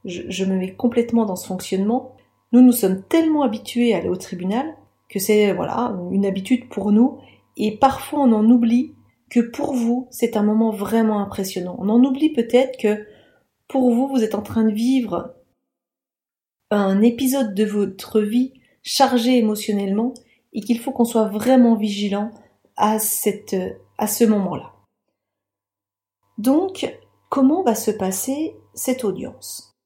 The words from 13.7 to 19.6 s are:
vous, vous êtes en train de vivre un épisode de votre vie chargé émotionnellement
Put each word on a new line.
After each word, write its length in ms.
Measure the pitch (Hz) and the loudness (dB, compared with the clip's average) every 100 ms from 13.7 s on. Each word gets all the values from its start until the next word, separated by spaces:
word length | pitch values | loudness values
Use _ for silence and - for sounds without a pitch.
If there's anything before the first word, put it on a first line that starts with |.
| 269 247 | 0 2
vous, 160 | 233 277 | 2 0
vous 160 | 269 | 0
êtes 100 | 220 | -2
en 80 | 202 | -4
train 220 | 208 226 | -4 0
de 100 | 220 | 0
vivre 640 | 208 240 269 220 175 - - _ _ _ _ _ _ _ _ _ _ _ _ _ | 0 0 0 0 -6 -8 -18 _ _ _ _ _ _ _ _ _ _ _ _ _
un 280 | 208 196 196 | 0 2 4
épisode 500 | 226 233 262 269 220 | 4 2 -2 0 -2
de 100 | 190 | -2
votre 580 | 208 208 190 - - 220 | -2 0 -2 -6 -2 -2
vie 320 | 208 233 262 _ _ _ | 0 0 -2 _ _ _
chargé 560 | - - 262 247 233 254 | -8 0 2 2 2 2
émotionnellement 800 | 220 208 | 2 -2